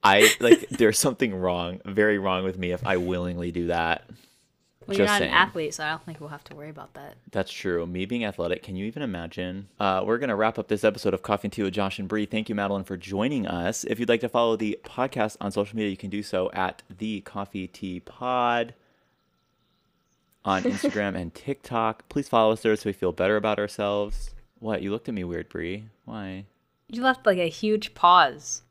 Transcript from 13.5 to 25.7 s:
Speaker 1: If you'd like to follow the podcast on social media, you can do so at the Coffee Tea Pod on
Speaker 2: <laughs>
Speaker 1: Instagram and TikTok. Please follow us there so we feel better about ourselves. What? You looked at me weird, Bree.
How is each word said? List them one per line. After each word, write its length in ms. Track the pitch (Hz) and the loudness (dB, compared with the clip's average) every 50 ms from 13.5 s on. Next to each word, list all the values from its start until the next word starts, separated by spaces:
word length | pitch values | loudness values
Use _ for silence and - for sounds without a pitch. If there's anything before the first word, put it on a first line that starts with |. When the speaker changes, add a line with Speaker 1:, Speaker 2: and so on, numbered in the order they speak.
| 82 87 87 92 113 - - | -4 -2 -2 -2 -2 -4 -4
Speaker 1:
If 160 | - 113 107 | -4 -4 -2
you'd 100 | 120 110 | 2 2
like 120 | 120 117 | 2 2
to 80 | 127 117 | 2 0
follow 260 | - 120 117 117 113 | 2 2 4 4 2
the 220 | 107 110 107 104 - _ | 2 0 -2 -2 -4 _
podcast 520 | - - - 123 135 - 127 107 110 - - | -12 -4 -4 -4 -2 0 0 -2 -2 -2 -4
on 100 | - 101 | -8 -4
social 240 | 98 - 104 104 107 | 0 0 -2 -2 -2
media, 140 | 113 107 104 | -2 -2 -2
you 60 | 95 | -2
can 140 | - - 98 | -4 -8 -6
do 120 | 92 104 104 | -6 -6 -6
so 300 | - - 92 92 - - | -2 -2 0 0 0 -2
at 320 | 98 95 90 - - - _ | -2 -2 -2 -4 -6 -18 _
the 340 | 98 90 110 110 107 98 - | -12 -8 -6 -6 -6 -6 -8
Coffee 440 | - - 104 98 - _ 101 90 | -10 -10 -10 -10 -8 _ -8 -8
Tea 320 | 90 _ - - 95 90 90 | -8 _ -10 -10 -8 -8 -8
Pod 760 | - - - - 123 127 127 123 123 120 120 120 117 120 - _ _ _ _ _ _ _ _ _ _ _ _ _ _ _ _ _ _ _ _ _ _ _ _ _ _ _ _ _ _ _ _ _ _ | -12 -14 -16 -8 -4 -2 0 0 2 2 2 0 -2 -4 -8 _ _ _ _ _ _ _ _ _ _ _ _ _ _ _ _ _ _ _ _ _ _ _ _ _ _ _ _ _ _ _ _ _ _
on 180 | 101 95 95 - | 0 0 2 2
Speaker 2:
<laughs> 20 | |
Speaker 1:
Instagram 520 | 247 - - - 285 - 104 101 101 92 | 0 -2 0 -2 -2 0 0 -2 -2 -2
and 180 | 90 90 82 - | -4 -6 -8 -10
TikTok. 760 | - - - 139 - _ - 127 117 113 110 110 _ - _ | -12 -8 -8 -8 -8 _ -6 -2 0 0 0 -2 _ -12 _
Please 200 | - 139 139 - | -4 -4 -4 2
follow 240 | - 117 110 110 113 | 4 6 6 6 4
us 100 | 110 - | 4 2
there 140 | 113 107 | 2 2
so 120 | 107 - 107 | 2 0 -4
we 40 | 98 | -4
feel 200 | - - 90 82 | 0 -2 -2 0
better 240 | - 90 95 107 | 2 2 2 2
about 220 | 107 101 110 104 101 | 2 2 0 0 0
ourselves. 720 | 104 101 - - 104 101 101 104 101 104 107 - - - - - - _ _ _ | -2 -6 -4 -2 -2 0 0 0 -2 -2 -4 -6 -6 -10 -14 -16 -20 _ _ _
What? 240 | 113 110 107 85 - | -6 -4 -4 -4 -2
You 80 | 98 | -4
looked 180 | 101 117 - - | -4 -4 -6 -6
at 60 | 120 | -6
me 100 | 101 90 | -6 -6
weird, 240 | 87 87 82 80 _ | -4 -6 -6 -8 _
Bree. 380 | - 85 80 85 | -8 -8 -6 -6